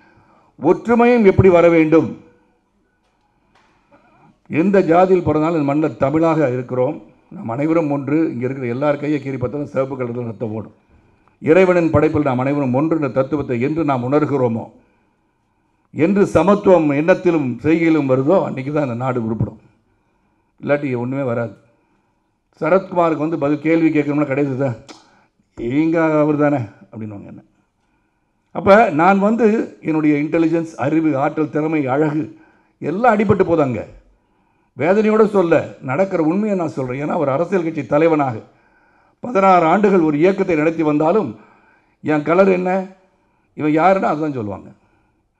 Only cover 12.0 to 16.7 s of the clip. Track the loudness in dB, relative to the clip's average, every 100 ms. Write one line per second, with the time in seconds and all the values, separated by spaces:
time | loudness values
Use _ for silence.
12 | 2 0 -2 -2 -2 -2 -2 -2 -2 -2
13 | -2 -2 -2 -4 -4 -4 -2 -2 -2 -2
14 | 0 -2 0 -2 -2 -4 -10 _ _ _
15 | _ _ _ _ _ _ _ _ _ -2
16 | 0 2 2 4 4 2 4